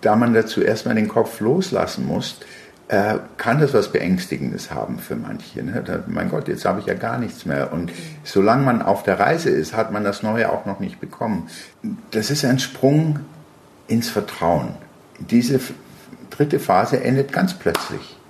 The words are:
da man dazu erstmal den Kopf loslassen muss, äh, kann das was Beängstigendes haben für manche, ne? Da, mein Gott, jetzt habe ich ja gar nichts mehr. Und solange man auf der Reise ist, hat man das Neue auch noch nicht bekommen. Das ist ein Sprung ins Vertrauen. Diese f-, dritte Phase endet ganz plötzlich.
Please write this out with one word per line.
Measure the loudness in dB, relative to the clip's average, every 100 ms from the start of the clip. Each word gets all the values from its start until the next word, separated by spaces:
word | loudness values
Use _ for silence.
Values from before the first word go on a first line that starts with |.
da | 4 4
man | 6
dazu | 4 4 2
erstmal | 2 2 0 0
den | 2
Kopf | 2 0 0
loslassen | 0 2 2 0 -2 -2 -2
muss, | -2 -4 -10 -18 -20 -20 -20 -2
äh, | 2 2 0 -4 -6
kann | 0 4
das | 6
was | 4 2
Beängstigendes | -2 0 0 0 -6 -4 -6 -8
haben | -8 -6 -8
für | -8 -8
manche, | -8 -10 -12 -10
ne? | -6 -6
Da, | -4 -6 -4
mein | -4 -2
Gott, | -2 -4
jetzt | -2 0
habe | -2
ich | -2
ja |
gar | -4 -4 -4
nichts | -6 -6 -4
mehr. | -2 -2
Und | -2 -6 -8 -14 -14
solange | -2 2 4 4
man | 4 2
auf | 2 0
der | 2 2
Reise | 2 2 2
ist, | 0 0 -2
hat | -2
man | 0
das | -2 -2
Neue | -2 0 0
auch | 0 -4
noch | -6
nicht | -6 -8
bekommen. | -14 -8 -4 -4 -6 -14 -20 -12 -10 -10 -6
Das | -4 -2
ist | 0 2
ein | 2
Sprung | 0 2 4 4 4 0 -4 -18 -20 -20 -20 -20 -2
ins | 0 0
Vertrauen. | -2 -4 -2 2 2 0 -8 -14 -20 -20 -16
Diese | 2 2 4 2
f-, | 0 -12 -18 -20 -20 -20 -14
dritte | -2 2 2
Phase | 4 4 4 2
endet | 2 2 2
ganz | 2 0 0
plötzlich. | -2 -2 -4 -10 -12 -20 -20